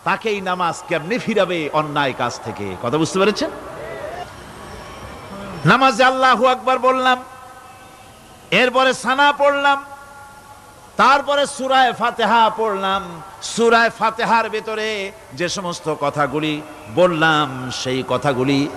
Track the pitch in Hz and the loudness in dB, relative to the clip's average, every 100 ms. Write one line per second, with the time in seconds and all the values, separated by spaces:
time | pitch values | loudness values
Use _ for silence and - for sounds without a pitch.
0 | - 190 226 208 185 180 175 151 - 170 | 0 -2 -2 -4 -2 -2 -2 -4 -4 -4
1 | 151 226 - 214 180 175 147 151 151 147 | -2 -4 0 0 2 0 -2 -2 -2 0
2 | 139 120 123 - - 98 101 90 120 151 | -2 -2 -4 -4 -10 -8 -8 -6 -2 0
3 | 156 185 196 214 311 - - - - - | 0 2 0 0 -4 -6 -14 -14 -12 -12
4 | 587 679 719 - - - - - - - | -12 -12 -14 -16 -18 -18 -16 -16 -16 -16
5 | - - - - - 180 143 233 269 226 | -16 -16 -14 -14 -12 -4 2 6 4 6
6 | 254 262 262 240 254 254 220 262 254 262 | 4 4 4 4 4 2 0 2 2 2
7 | 254 254 - - - - - - - - | 2 0 -2 -18 -18 -20 -20 -20 -20 -20
8 | - - - - - 180 254 254 262 247 | -20 -20 -20 -20 -2 2 2 4 2 0
9 | - 269 285 285 285 285 285 277 - - | -2 4 4 4 2 4 2 2 -2 -16
10 | - - - - - - - - - - | -18 -20 -20 -20 -20 -20 -20 -20 -20 2
11 | 220 277 262 285 285 - 254 262 254 220 | 4 4 2 0 0 -2 0 4 4 2
12 | 233 233 214 233 220 214 220 196 196 196 | -2 0 2 4 4 2 -2 -2 -2 -2
13 | 180 170 - - - - 233 233 233 - | -4 -14 -16 -14 -10 0 4 6 4 2
14 | 220 220 208 226 220 214 208 214 214 214 | -2 0 2 2 2 -4 -6 -4 -4 -4
15 | 196 190 - 131 170 185 180 170 - 147 | -8 -12 -18 -6 -4 -4 -6 -6 -6 -2
16 | 143 143 143 143 156 151 156 - - 110 | -2 0 -2 0 -2 -4 -8 -16 -8 2
17 | 180 165 160 151 147 131 127 120 131 131 | 4 6 4 4 0 -4 -8 -6 -4 -4
18 | 127 123 147 127 131 139 143 | -2 0 0 0 2 2 0